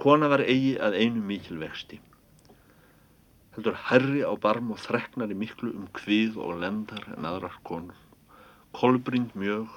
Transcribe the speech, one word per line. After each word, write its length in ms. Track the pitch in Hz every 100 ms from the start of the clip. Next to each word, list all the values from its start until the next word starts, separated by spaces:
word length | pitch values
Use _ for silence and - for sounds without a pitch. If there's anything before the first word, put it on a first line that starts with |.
kona 300 | 139 151 147
var 100 | 139
eigi 360 | 104 131 135 127
að 160 | 107 95
einu 240 | 117 117
mikil 360 | 98 98 - 82
vexti, 380 | 78 - - - - _ _ _ - - _ _ _ _ _ _ _ _ _ -
heldur 180 | 107 - -
hærri 340 | 127 135 143
á 100 | 87 104
barm 320 | 104 113 120
og 100 | 104
þreknari 560 | - 113 - 127 107 95
miklu 340 | 110 - 117
um 140 | 101 92 -
kvið 400 | 101 107 110 110
og 220 | - 85
lendar 420 | 90 107 110 107 -
en 140 | - 80
aðrar 300 | 92 92 - -
konur, 320 | 85 90 - - - _ - - - _
kolbrýnd 600 | - 120 127 127 123 117
mjög 340 | 98 101 107 110